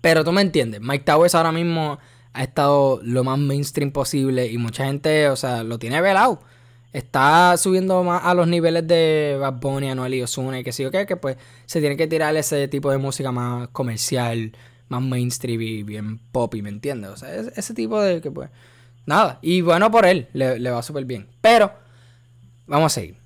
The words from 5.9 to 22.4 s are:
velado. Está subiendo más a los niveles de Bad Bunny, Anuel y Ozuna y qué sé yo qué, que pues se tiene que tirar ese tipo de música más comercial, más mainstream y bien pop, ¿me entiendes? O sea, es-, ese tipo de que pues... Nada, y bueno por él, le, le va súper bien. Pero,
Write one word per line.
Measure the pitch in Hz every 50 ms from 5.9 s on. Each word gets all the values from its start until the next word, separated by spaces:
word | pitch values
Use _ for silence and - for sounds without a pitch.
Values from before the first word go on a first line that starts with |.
| 131 156
velado. | 175 196 196 190 220 262 202 147 - _ _ _ _ _ _ _ _ _
Está | _ 143 - - - 139 131 143 156 170 180 180 175
subiendo | 175 - 190 185 185 185 190 185 185 180
más | 175 175 175 -
a | 175 180
los | 180 170
niveles | 165 175 175 160 170 165 170 165
de | 160 170 165 165 160 156 151 151 147 139 139
Bad | 139 135 131 123
Bunny, | 127 139 135 135 139 135
Anuel | 131 131 127 127 131
y | 131 123
Ozuna | 120 - - 127 131 131 127
y | 120
qué | 123
sé | 120 -
yo | 139 131
qué, | 127 190 202
que | 202 190
pues | 175 - 185 131 - - - - - _
se | - - 170
tiene | 151 147 143
que | 147 160
tirar | 156 160 160 156 151 156
ese | 156 143 - 156 143 139
tipo | 139 143 139 139 143
de | 135
música | 135 135 135 135 - 139 131
más | 127 123 120 123 123 120 120
comercial, | 123 - - 135 123 113 110 - - 139 127 123 117 117 117 113 110 - - - - _ _ _
más | _ 123 123 131
mainstream | 131 127 123 120 123 120 - - 123 117 113
y | 113 110 110 107 104
bien | 104 104 107 104 107 110 113 - -
pop, | - 127 117 113 -
¿me | 113 101 104
entiendes? | 101 104 127 143 139 120 101 95
O | 104
sea, | - 135 131 160
es-, | 214 220 247 -
ese | - 294 - 226
tipo | 233 226 220 226 214
de | 208 196 175 165
que | 160 143
pues... | 147 - - - - - - _ _ _ _ _ _ _ _
Nada, | - 143 190 214 160 123 - -
y | 156 175 185
bueno | 175 170 165 175 202 226
por | 214 233 208
él, | 180 190 175 120 - -
le, | 127 131 131 127
le | 113 123 127
va | 123 120
súper | 120 - 151 143 135
bien. | 123 127 107 101 - _ _
Pero, | - 226 233 226 208 196 - - _ _ _ _ _ _ _ _ _ _ _ _